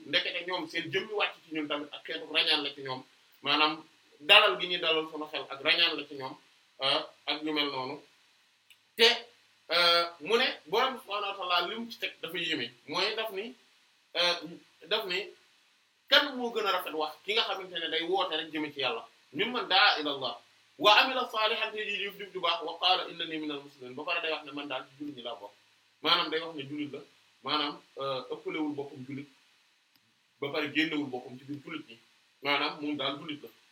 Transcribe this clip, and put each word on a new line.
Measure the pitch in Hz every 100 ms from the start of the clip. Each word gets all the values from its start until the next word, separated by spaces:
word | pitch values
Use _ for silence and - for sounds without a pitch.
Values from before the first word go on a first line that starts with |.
| 135
ndekete | 180 190 175 175
ñoom | 180 151
seen | 170 165
jëmmi | 190 214
wàcc | 208 180 - 160
ci | 156
ñun | 147
tamit | 147 147
ak | - -
xeetu | 160 156
rañaan | 156 165 151
la | 143
ci | 143
ñoom, | 135 131 - _ _ _
maanaam | 143 151 156 160 - _ _ _
dalal | 151 208 208 180
gi | 180
ñuy | 175
dalal | 165 160 156
sama | 156 151
xel | 143 131
ak | 135
rañaan | 147 170 165 147
la | 143
ci | 139
ñoom, | 131 - _ _ _ -
euh, | 135 156 - - 143
ak | 151
yu | 156
mel | 151 143
noonu. | 135 127 147 - _ _ _ _ _ _ _ _ -
Te, | 233 240 - _ _ _ -
euh, | 170 175 170 170 -
mu | 160 233
ne | 262 - -
Borom | 214 262 240
subhaanahu | 190 202 202
wa | 190
ta'aala | 180 175 180
li | 226
mu | 233
ci | -
teg | 185 -
dafa | - 175
yéeme, | 165 143 120 - -
mooy | 170 202 220
daf | 220
ni, | 190 233 - _ _ _ _ _ -
euh, | 175 170 160 - - _ 165
daf | 214 196
ni, | 185 - - _ _ _ _ _ _ -
kan | 277 294 254
moo | 233
gën | 220 202
a |
rafet | 185 151
wax | 156 151 -
ki | 190
nga | 220
xamante | 214 190 180 170
ne | 160
day | 160
woote | 170 190 180 156
rek | 160
jëme | 156 151
ci | 139
Yàlla? | 127 113 - _ _
"Mimman | 143 226 247 175
daa | 190 202 151
ila | 147
Allah | 135 123 - - _ _ -
wa | 208 233
amila | 262 254 247
salihan", | 226 214 220 208
te | 214 202
ji | 196
jëf | 202 180
jëf | 196
ju | 180
baax, | 170 165
"wa | 160 165
qala | 180 180 -
innani | 170 160 156
minal | 151 139
muslimin", | 143 135 123 131
ba |
pare | 156 170
day | 160
wax | 147 147
ne |
man | 143 143
daal | 131 147
ci | -
jullit | 147 123
ñi |
laa | 117 117
bokk. | 101 - _ _ _ _
Maanaam | 156 175 160
day | 160
wax | 165 156
ne |
jullit | 135 151 147
la, | 147 - _ _ _
maanaam, | 135 151 143 - - -
euh, | 139 127 -
ëppalewul | 156 185 160 151 139
boppam | 135 127 127
jullit, | 135 143 _ _ _ _ _ _ _ _ _ _ _
ba | 139
pare | 156 147
génnewul | 147 160 151 131
boppam | 123 127 127
ci | 135
biir | 143
jullit | - - -
ñi. | - _ _ _ _
Maanaam | 139 143 151 151
moom | 147 143
daal | 135 147
jullit | 165 143
la. | - - _